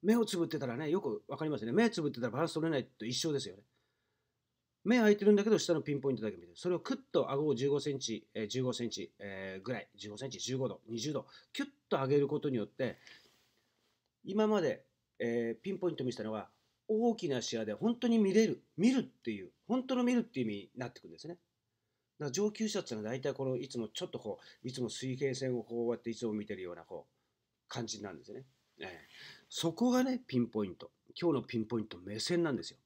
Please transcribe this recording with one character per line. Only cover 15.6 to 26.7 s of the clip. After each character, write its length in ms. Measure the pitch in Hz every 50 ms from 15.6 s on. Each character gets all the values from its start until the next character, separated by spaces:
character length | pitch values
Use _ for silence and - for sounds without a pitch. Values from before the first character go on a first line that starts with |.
ピ 120 | _ 196 190
ン 60 | 180
ポ 100 | 180 180
イ 40 | 156
ン 40 |
ト 80 | - 131
見 80 | 127 113
せ 60 | -
た 60 | 104
の 60 | 107
が、 180 | 110 107 95 - _ _ _ _ _ _ _
大 300 | _ 220 214 233 240 226
き 120 | 226 - 160
な 140 | 135 123 117
視 140 | - -
野 80 | 113 110
で 80 | 104 104
本 240 | - 165 220 240
当 100 | 233 -
に 120 | 240 233 226
見 140 | 208 190 190
れ 140 | 214 226
る、 160 | 202 135 - _ _ _
見 160 | - 170 233 262
る 80 | 269
っ 20 | -
て 300 | - - _ _ 117 110
い 100 | 101 92
う、 60 | 87 _ _ _
本 160 | _ 214 262 254
当 140 | 262 262
の 80 | 247 247
見 100 | 240 254
る 60 | 240
っ 20 | 233
て 160 | 240 _ 135
い 60 | 123
う 20 |
意 20 | 110
味 40 | 104
に 160 | 101 98 - _
な 100 | 120 127
っ 60 | 120 -
て 80 | -
く 40 | _
る 40 | 90
ん 40 | 80
で 40 | 82
す 80 | -
ね。 80 | 156 175
だ 40 | 175
か 60 | _ _ _ _ _ _ _ _ _ _ _ _ _ _ _ _ 151
ら 40 | 143
上 220 | 120 180 202 214 208
級 160 | - 220 214
者 120 | - 202
っ 40 | -
て 60 | -
い 60 | 120
う 40 | 107
の 60 | 107 107
は 40 | 120
大 80 | 135
体 140 | 135 147 139
こ 100 | - 135
の、 120 | 135 131
い 120 | 120 123 131
つ 100 | - 123
も 100 | 113 107
ち 160 | _ - 180
ょ 20 |
っ 40 | -
と 100 | - -
こ 180 | - 110 98 - - - - _ _
う、 60 | 131
い 40 | 127
つ 80 | 135
も 80 | 123 110
水 280 | 107 - - 131 127
平 180 | 127 143 135 127
線 240 | 127 135 131 123 120
を 60 | 110
こ 240 | - 117 117 117 117
う 20 |
や 80 | 120 113
っ 20 |
て 100 | _ 117
い 40 | 113
つ 120 | 110 123
も 60 | 113 107
見 140 | 107 104
て 80 | 104 104
る 80 | 92 92
よ 120 | 90